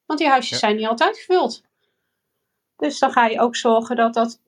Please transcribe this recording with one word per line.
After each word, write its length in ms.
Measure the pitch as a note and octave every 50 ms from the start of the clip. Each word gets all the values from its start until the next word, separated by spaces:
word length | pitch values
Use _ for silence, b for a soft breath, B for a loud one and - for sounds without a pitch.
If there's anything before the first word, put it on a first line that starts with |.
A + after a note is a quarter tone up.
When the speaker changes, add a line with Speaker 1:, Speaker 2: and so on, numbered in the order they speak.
| _
Speaker 1:
Want 120 | - D#4 D4+
die 100 | D#4+ C#4+
huisjes 320 | C4+ B3+ B3 - - -
Speaker 2:
Ja. 60 | -
Speaker 1:
zijn 100 | G#3+ G#3
niet 100 | A3 G#3+
altijd 320 | A3 A#3 A#3 D#4 G4 A4 -
gevuld. 440 | - - F#4 F4+ C#4+ A#3 - - _ _ _ _ _ _ _ _ _ _ _ _ _ _ _ _ _ _ _ _ _ _ _
Dus 220 | - D4 D4 C#4+ -
dan 120 | C#4 C4 -
ga 140 | B3 A#3
je 140 | A3+ - -
ook 160 | A3+ A#3+ A#3+
zorgen 400 | - - A#3+ A3+ A3+ A#3 A#3 B3
dat 180 | A#3 A3+ A3+ A#3
dat 260 | A#3 A3+ A#3 - - _